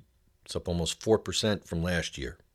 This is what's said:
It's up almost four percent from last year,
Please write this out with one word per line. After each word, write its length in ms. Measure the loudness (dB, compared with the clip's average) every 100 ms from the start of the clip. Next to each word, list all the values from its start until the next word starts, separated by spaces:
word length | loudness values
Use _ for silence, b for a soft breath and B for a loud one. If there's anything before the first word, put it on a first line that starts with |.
| -20 _ _ _ -8
It's 100 | -8
up 120 | -2
almost 340 | -2 -2 -2
four 160 | 4 4
percent 500 | 4 0 0 0 -2
from 140 | -2
last 360 | 0 0 -2 -6
year, 180 | -10 -10 _